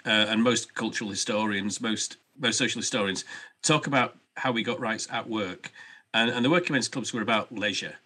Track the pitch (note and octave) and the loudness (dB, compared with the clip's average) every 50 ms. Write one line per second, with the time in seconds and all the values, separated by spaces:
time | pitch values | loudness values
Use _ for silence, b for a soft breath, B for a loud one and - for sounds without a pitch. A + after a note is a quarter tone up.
0 | - A#2 G#2+ G#2+ G#2+ G#2+ A2 A2 A#2 B2 A#2 A#2 - - _ - A#2 A2 - - | -2 2 4 4 4 4 4 4 4 6 4 2 0 -4 _ -4 -4 -2 -2 -2
1 | A#2 G2+ G2+ - - - G#2+ G#2+ G#2+ G#2+ G#2 G2 G2 G#2 F#2+ - A#2 A2+ G#2+ G#2+ | -4 -4 -4 -4 -2 -2 0 0 0 0 0 0 -2 -2 -4 -2 -2 -2 -2 -2
2 | - - - - _ _ _ - B2+ A#2 A2 - C3 A2 - A#2 G#2+ - - A2+ | -4 -6 -8 -14 _ _ _ -2 0 0 2 2 2 0 0 -2 -4 -2 0 0
3 | G2+ G2 F#2+ - - B B B B B B B - - D#3 D#3 - D#3 C#3 B2+ | 0 0 -2 -4 -6 B B B B B B B 2 2 4 4 2 2 2 2
4 | A#2+ - - - _ _ _ - - C3 A#2 A#2 G#2+ A#2+ A2 G#2+ B2 A2 A2 G#2+ | 2 2 -2 -10 _ _ _ -4 -2 0 0 0 0 -2 -4 -4 -4 -4 -4 -4
5 | - - B2+ A#2 A2 A#2 A2 A2 G2+ F2+ F2+ - - - B B B B B B | -6 -6 -6 -6 -4 -2 -2 -2 -2 -2 -4 -8 -12 -16 B B B B B B
6 | B B - A2+ A2+ A#2+ A#2 B2 A#2+ C#3 E3+ F3 F3 - D3 B2+ A2+ - - C3+ | B B 2 2 2 2 2 2 2 4 4 4 2 2 0 0 0 -2 -4 -6
7 | G#2+ - - A#2 G2+ A#2 A2+ G#2 - - A#2+ G2 G#2 G#2 F#2+ - F#2 D2+ - - | -6 -6 -4 -4 0 0 0 0 0 -2 -6 -4 -2 -2 -2 -4 -6 -8 -12 -16
8 | b | b